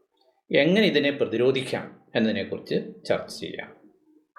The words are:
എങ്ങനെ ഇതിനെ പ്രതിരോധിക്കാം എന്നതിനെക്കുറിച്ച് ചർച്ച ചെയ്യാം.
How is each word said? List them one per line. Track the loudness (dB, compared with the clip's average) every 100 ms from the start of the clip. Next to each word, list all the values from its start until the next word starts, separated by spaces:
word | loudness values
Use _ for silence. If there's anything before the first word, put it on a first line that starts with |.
| _ _ _ _ 0 2
എങ്ങനെ | 4 4 4
ഇതിനെ | 4 2
പ്രതിരോധിക്കാം | 0 -2 2 2 2 -2 -6 -6 -16 _
എന്നതിനെക്കുറിച്ച് | 0 0 0 -4 -8 -4 -4 -4 -6 -4
ചർച്ച | -2 -4 -12
ചെയ്യാം. | -10 -10 -14 -18 -20 _ _ _ _